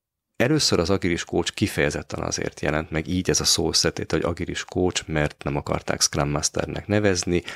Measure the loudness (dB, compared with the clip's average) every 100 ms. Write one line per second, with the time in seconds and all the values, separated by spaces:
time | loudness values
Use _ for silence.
0 | _ _ _ 0 2 4 4 2 2 2
1 | 2 -2 -2 -2 -2 0 -2 2 0 0
2 | -6 -6 -4 -4 -4 -4 -2 -2 -2 -4
3 | -2 -2 2 2 2 2 2 2 0 0
4 | -2 0 0 -2 -6 -8 -4 0 0 0
5 | -2 0 0 -2 -4 -4 -2 -4 -2 0
6 | 0 0 0 0 -2 -2 -4 -4 0 2
7 | 4 2 2 0 -2